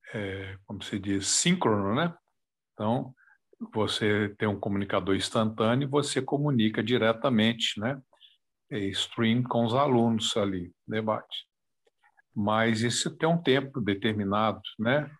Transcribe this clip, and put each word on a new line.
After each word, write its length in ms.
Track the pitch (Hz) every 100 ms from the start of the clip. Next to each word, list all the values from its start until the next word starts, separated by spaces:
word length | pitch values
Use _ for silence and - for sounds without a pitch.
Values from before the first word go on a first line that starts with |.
| -
é, 440 | 113 98 95 95 98 _
como 180 | 101
se 160 | - 107
diz, 280 | 95 98 95
síncrono, 680 | - - 180 123 104 98 117
né? 180 | 170 165 _ _ _ _ _
Então, 400 | _ 107 123 123 135 _ _ _ _ -
você 600 | 113 101 - 110 104 104 104
tem 100 | 110
um 120 | 98
comunicador 560 | - 98 101 104 90 95
instantâneo 720 | - 120 110 110 110 123 143
e 20 |
você 320 | 143 135 -
comunica 640 | 131 139 147 135 110 110
diretamente, 960 | 113 120 110 113 139 117 110 117 - -
né? 220 | 107 147 - _ - _ _ _ _
É, 60 | 117 98
stream 520 | 95 - - 113 117
com 240 | 127 117 117
os 80 |
alunos 640 | 123 143 127 117 113 - -
ali, 340 | 101 95 85 _ -
debate. 600 | 110 110 110 - - - _ _ _ _ _ _ _ _ -
Mas 460 | 104 107 113 110
isso 280 | 120 120 - -
tem 100 | 160
um 140 | 170
tempo 400 | 170 131 135 135
determinado, 800 | 101 98 113 104 98 104 110 104 - -
né? 340 | 110 139 143 -